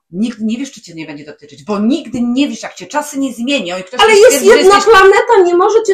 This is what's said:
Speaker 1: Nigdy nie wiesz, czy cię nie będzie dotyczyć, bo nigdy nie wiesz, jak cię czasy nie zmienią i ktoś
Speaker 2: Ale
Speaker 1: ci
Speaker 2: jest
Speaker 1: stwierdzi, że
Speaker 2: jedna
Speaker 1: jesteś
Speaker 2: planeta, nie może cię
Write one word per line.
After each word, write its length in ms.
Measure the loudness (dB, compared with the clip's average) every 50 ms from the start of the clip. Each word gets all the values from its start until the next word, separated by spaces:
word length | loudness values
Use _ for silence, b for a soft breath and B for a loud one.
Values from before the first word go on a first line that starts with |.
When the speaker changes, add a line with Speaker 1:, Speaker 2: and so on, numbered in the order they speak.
| _ _
Speaker 1:
Nigdy 320 | -8 -8 -6 -6 -6 -8 -8
nie 120 | -8 -6 -8
wiesz, 140 | -10 -12
czy 100 | -14 -20
cię 120 | _ -20 -18
nie 120 | -16 -16
będzie 200 | -16 -16 -18 -18
dotyczyć, 380 | -20 -20 _ -20 -20 -20 -20 -10
bo 160 | -8 -6 -4
nigdy 420 | -2 -2 -4 -4 -6 -10 -8 -6
nie 260 | -6 -4 -2 -2 -4 -4
wiesz, 160 | -6 -10 -14
jak 100 | -16 -16
cię 120 | -18 -18 -10
czasy 320 | -8 -8 -8 -8 -8 -8
nie 140 | -8 -8 -8
zmienią 440 | -8 -6 -6 -4 -6 -6 -8 -10 -12
i 60 | -12
ktoś 160 | -10 -6 -2
Speaker 2:
Ale 120 | 0 2 4
Speaker 1:
ci 60 | 4
Speaker 2:
jest 140 | 4 4 4 2
Speaker 1:
stwierdzi, 120 | 2 4
że 80 | 4 4 4
Speaker 2:
jedna 120 | 4 4
Speaker 1:
jesteś 180 | 4 4 4 4
Speaker 2:
planeta, 500 | 6 6 6 4 4 2 2 2 2 2
nie 100 | 2 2
może 280 | 0 0 2 0 0 0
cię 100 | -2